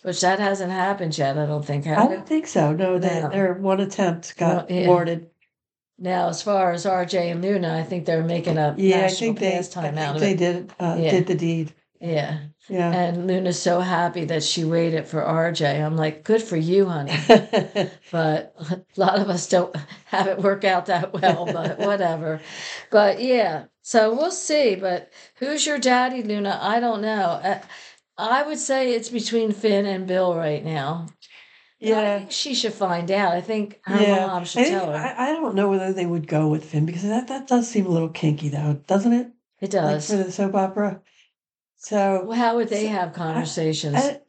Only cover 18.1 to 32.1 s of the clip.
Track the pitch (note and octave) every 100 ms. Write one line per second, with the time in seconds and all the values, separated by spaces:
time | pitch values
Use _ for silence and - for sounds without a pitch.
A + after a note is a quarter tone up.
18.1 | E3+ D#3+ D#3 - - D#3 F#3 - - F#3
19.1 | G3 G3 F3 - F3+ F3+ D#3 - - -
20.1 | F#3+ D4 - G3 G3 G3 F3+ F3+ F3+ F#3
21.1 | F#3 F#3 E3 F3 E3+ E3 - G3+ G3+ F3
22.1 | E3 D#3 D#3 - - - - - G#3+ G3+
23.1 | - B3 B3 F#3+ D#3 - _ - A#3 G#3+
24.1 | A#3 E4 F#4 - D4+ B3+ F#3+ F#3+ F3+ -
25.1 | - - - C4 D4 D4 D4 B3+ B3 B3+
26.1 | B3+ G#3+ G#3 G3+ G3 G3 A#3 A#3+ G#3+ G#3+
27.1 | G#3+ F3+ E3+ F#3+ G3 - - - - _
28.1 | - A3 B3+ D4 D4+ - C4 B3+ A#3 A3
29.1 | A#3+ G#3+ A3+ A3 G#3 A3 G3+ G3+ F#3+ F#3
30.1 | F#3 F3+ E3+ D#3+ D3+ D#3+ D#3 C#3 E3+ D#3+
31.1 | - - - - _ _ _ G#3+ G#3+ G#3